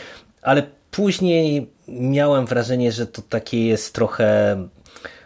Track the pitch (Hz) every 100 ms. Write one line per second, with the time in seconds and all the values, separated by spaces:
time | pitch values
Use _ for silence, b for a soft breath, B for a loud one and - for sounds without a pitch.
0 | B B B _ - 143 - - _ -
1 | 202 180 185 165 160 147 - _ - 123
2 | 127 139 147 139 120 120 117 127 120 110
3 | 117 - - 113 - 117 113 110 - -
4 | - - 107 107 104 98 90 - - B
5 | B B